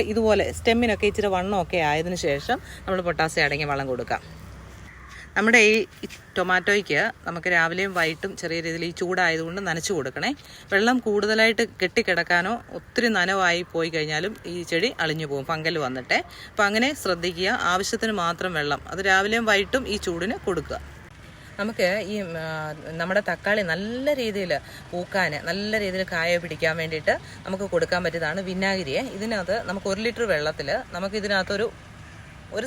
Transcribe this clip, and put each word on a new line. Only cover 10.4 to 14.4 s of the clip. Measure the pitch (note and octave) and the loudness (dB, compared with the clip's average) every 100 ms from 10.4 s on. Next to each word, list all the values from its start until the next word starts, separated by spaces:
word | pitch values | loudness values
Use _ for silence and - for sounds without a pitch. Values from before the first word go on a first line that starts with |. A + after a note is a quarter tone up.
| - - - | -10 -20 0
വെള്ളം | G3 A3 B3+ A3+ | 4 4 4 2
കൂടുതലായിട്ട് | G3+ G#3 A3 A3 A3+ A#3 - | 2 2 4 4 4 -2 0
കെട്ടിക്കിടക്കാനോ | F3+ - G#3 F3 E3 F3 F#3 A#3 - E3+ | 0 2 2 2 4 2 2 -2 -6 -12
ഒത്തിരി | - - A#3 G#3 | -4 0 2 2
നനവായി | F3+ G3 F3+ F3 F3 | 2 4 4 2 0
പോയി | E3 E3 | -2 0
കഴിഞ്ഞാലും | D#3+ D3+ D3+ F#3 G#3+ | 0 -2 -2 -2 -6